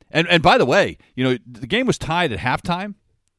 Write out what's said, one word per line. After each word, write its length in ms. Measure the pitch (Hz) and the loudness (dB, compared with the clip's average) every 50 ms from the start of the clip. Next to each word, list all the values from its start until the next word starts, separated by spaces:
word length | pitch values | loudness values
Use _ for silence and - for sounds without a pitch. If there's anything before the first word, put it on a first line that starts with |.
| _ _ | _ _
and, 200 | - 151 170 170 | -2 -2 0 2
and 120 | 175 185 | 2 4
by 160 | 139 175 233 | 4 4 4
the 80 | 254 - | 4 4
way, 340 | 123 151 202 165 101 78 - _ _ _ | 4 4 2 2 0 -4 -10 _ _ _
you 80 | 127 131 | -2 0
know, 120 | 131 127 123 - | 0 0 -2 -4
the 220 | 120 123 107 127 | -14 -16 -16 -6
game 220 | 113 180 240 262 233 | -4 -2 0 0 0
was 100 | - - | -2 -2
tied 340 | - - 160 175 175 147 | -4 -4 -2 -2 -2 -2
at 60 | 107 87 | -4 -4
halftime. 560 | - 127 139 - - - 170 180 202 208 202 - _ _ _ _ _ _ _ | -2 -4 -4 -4 -4 -6 -6 -6 -6 -10 -14 -16 _ _ _ _ _ _ _